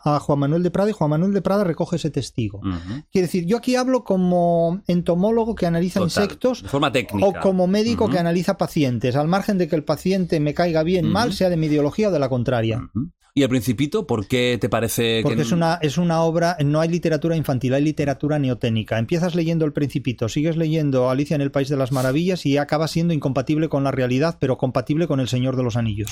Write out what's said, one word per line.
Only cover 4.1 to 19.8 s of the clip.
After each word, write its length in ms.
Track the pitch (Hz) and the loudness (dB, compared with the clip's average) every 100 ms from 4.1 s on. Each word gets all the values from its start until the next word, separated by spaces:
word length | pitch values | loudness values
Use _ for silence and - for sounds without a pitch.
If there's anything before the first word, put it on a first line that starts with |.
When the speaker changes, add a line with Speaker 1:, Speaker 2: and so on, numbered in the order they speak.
| 190 180 180 170 170 170 185 - | 2 2 4 4 2 2 -2 0
Speaker 1:
entomólogo 680 | 175 175 170 208 233 226 | 0 2 2 2 2 0
que 100 | 196 | 0
analiza 360 | 175 165 180 196 | 0 0 0 0
Speaker 2:
Total, 80 | 185 196 | 0 0
Speaker 1:
insectos 380 | 202 - 247 240 | -2 0 -2 -2
Speaker 2:
de 40 | 98 | -2
forma 240 | 139 147 | 0 0
técnica. 340 | 127 - 101 196 | 0 -2 0 0
Speaker 1:
o 60 | |
como 340 | - 196 185 180 | 2 0 2 2
médico 380 | 208 226 233 | 2 0 0
Speaker 2:
Ujú. 80 | 220 | 0
Speaker 1:
que 60 | 180 | 0
analiza 400 | 170 180 175 180 | 0 0 0 -2
pacientes, 580 | 170 170 135 120 123 135 | -2 0 0 0 0 0
al 100 | 151 | 2
margen 300 | 190 202 190 | 0 0 0
de 120 | 170 | 0
que 80 | 160 | -2
el 80 | |
paciente 540 | 147 143 185 190 170 165 | -2 -2 0 0 0 0
me 140 | 147 | 0
caiga 300 | 143 175 160 | 0 0 2
bien, 240 | 160 185 156 | 2 2 2
Speaker 2:
Ujú. 80 | |
Speaker 1:
mal, 180 | 185 240 | 0 0
sea 160 | 196 185 | 0 0
de 80 | 170 | 2
mi 80 | 156 | 0
ideología 420 | 147 143 214 214 | 2 0 0 0
o 20 | |
de 60 | 160 | 0
la 100 | 131 | 0
contraria. 480 | 123 113 120 113 110 - | 0 0 0 0 -2 -4
Speaker 2:
Ujú. 160 | 101 165 - _ | -6 -6 -10 _
¿Y 120 | 143 | 0
El 40 | 131 | 2
Principito, 600 | 127 110 110 147 220 - | 2 0 -2 0 -2 -2
por 180 | 113 98 | -2 0
qué 320 | 123 123 117 | 0 0 0
te 80 | 117 | 0
parece 500 | 117 113 - 117 113 | 0 -2 0 0 2
que 40 | |
Speaker 1:
Porque 200 | 143 - | 0 0
es 100 | 226 | 0
Speaker 2:
n- 60 | 170 | 0
Speaker 1:
una, 160 | 165 170 | 0 0
es 160 | 151 143 | -2 0
una 240 | 175 160 | 0 2
obra, 340 | 165 165 170 175 | 0 2 0 0
no 160 | 143 151 | 0 2
hay 80 | 165 | 0
literatura 480 | 170 170 156 165 165 | 0 0 0 0 -2
infantil, 360 | 147 127 127 | 0 -2 0
hay 80 | 135 | 0
literatura 560 | 151 147 143 135 147 151 | 0 0 -2 -2 -2 0
neoténica. 580 | 131 120 120 110 104 110 | 0 0 0 0 0 -2
Empiezas 380 | 117 170 180 175 | 0 0 0 0
leyendo 280 | 165 165 | 0 0
El 80 | 156 | 0
Principito, 560 | 151 | 0